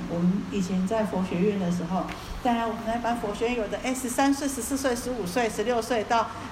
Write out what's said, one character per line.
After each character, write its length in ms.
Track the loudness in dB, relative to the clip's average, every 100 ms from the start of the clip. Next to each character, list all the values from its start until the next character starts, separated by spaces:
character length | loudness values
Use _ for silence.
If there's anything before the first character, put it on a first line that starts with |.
| -4
我 100 | 2
们 240 | 2 2 0
以 100 | -2
前 260 | 0 0 2
在 160 | 0
佛 200 | 0 0 0
学 140 | 2
院 200 | 2 2
的 120 | 0
时 120 | 0 0
候， 120 | -2 -2 -6 -10 -2
大 100 | 0
家 120 | 2 0
我 60 |
们 100 | -2 -2
那 100 | -2
班 180 | 0 0
佛 160 | -2
学 140 | 0 0
院 80 | 0
有 120 | -2
的， 120 | -2
哎， 100 | -2
十 140 | -2 0
三 240 | 4 4
岁、 160 | 4 0
十 140 | -2
四 160 | -2 0
岁、 180 | 2 0
十 140 | -2
五 140 | -4 -2
岁、 240 | 0 0
十 140 | 0
六 180 | 0 0
岁 220 | 0 0
到， 240 | 2 2 2 -4 -6